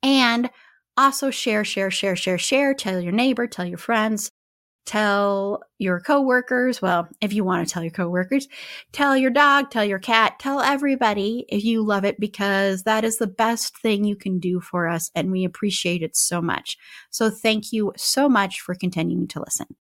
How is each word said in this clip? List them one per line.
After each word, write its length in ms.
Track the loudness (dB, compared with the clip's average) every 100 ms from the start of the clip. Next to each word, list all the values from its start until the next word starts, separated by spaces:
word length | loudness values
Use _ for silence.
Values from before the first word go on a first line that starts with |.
And 480 | 4 4 4 2 -2 _ -20 _ _ 2
also 340 | 2 2 -4
share, 340 | -2 -2 0
share, 260 | 0 -2 -2
share, 260 | 0 -2 0
share, 220 | 0 -2
share. 360 | 0 2 2
Tell 260 | 0 -2 -4
your 120 | -2
neighbor, 340 | 0 2 0 -2
tell 180 | -4
your 140 | -8 -8
friends, 520 | -2 0 2 -2 -6 _ _ _ _ _ -4
tell 760 | 0 2 2 2 0 -2 -6 -10 _
your 220 | -2 -2
coworkers. 840 | 2 2 4 2 2 0 0 0
Well, 260 | 0 0 -2 -4
if 120 | -2
you 120 | 0
wanna 200 | 0 0
tell 180 | -2 -4
your 80 | -6
coworkers, 580 | -4 -2 -2 0 -2 -4 -16 -18 -18 -16
tell 240 | -2 2 4
your 140 | 2
dog, 400 | 4 6 4 2
tell 140 | -2
your 140 | 0 -2
cat, 400 | 2 4 4 0
tell 220 | -4 0
everybody 880 | 0 0 0 2 2 0 -2 -4 -4
if 160 | -2
you 180 | 0 0
love 220 | 2 0
it, 160 | 0 -2
because 600 | -6 -2 0 2 0 0
that 220 | 0 0
is 140 | 0 -2
the 80 | -4
best 500 | 0 0 0 -4 -4
thing 260 | -2 0
you 120 | 0 -2
can 220 | -4 -2
do 220 | -2 -4
for 260 | -4 -2 -2
us, 240 | -2 -4
and 160 | -4 -2
we 140 | 0
appreciate 580 | -2 -2 -4 -2 -2 -2
it 140 | -4 -2
so 260 | -2 0
much. 340 | -2 -4 -6 -14 -14 -20 -14
So 200 | -2 -2
thank 420 | 0 0 0 -2
you 200 | -2 -2 -2
so 320 | -2 2 4
much 320 | 4 2 -4
for 140 | -8
continuing 540 | -4 -2 -2 -2 -2 -4
to 120 | -6
listen. 260 | -8 -8 -8 -16